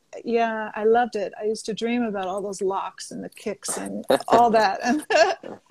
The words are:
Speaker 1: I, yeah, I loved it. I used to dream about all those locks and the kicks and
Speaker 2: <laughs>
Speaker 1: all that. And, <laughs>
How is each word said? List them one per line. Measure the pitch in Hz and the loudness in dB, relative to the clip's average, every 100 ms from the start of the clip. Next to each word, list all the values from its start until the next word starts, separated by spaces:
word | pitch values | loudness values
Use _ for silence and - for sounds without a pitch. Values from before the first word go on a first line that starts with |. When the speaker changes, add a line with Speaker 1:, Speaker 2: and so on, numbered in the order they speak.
| _ | _
Speaker 1:
I, | - | -12
yeah, | - 226 226 220 214 | -2 0 0 -2 -6
I | 214 214 | -2 4
loved | 233 240 220 | 4 2 -2
it. | 190 - | -6 -4
I | 214 | -4
used | 214 - | -4 -4
to | |
dream | 202 226 240 | -4 -2 0
about | 233 202 185 | -2 -2 -4
all | 196 | -4
those | 202 190 | -6 -2
locks | 190 190 165 - - | -2 -2 -4 -10 -14
and | - | -12
the | 180 | -12
kicks | - - 196 - - | -10 -8 -8 -8 -8
and | 196 202 - 262 | -6 -6 0 0
Speaker 2:
<laughs> | - | 4
Speaker 1:
all | - 240 | 6 6
that. | 220 202 196 | 6 2 0
And, | - 302 - 302 339 - - | 0 -2 2 4 4 2 -8
<laughs> | - - | -16 -16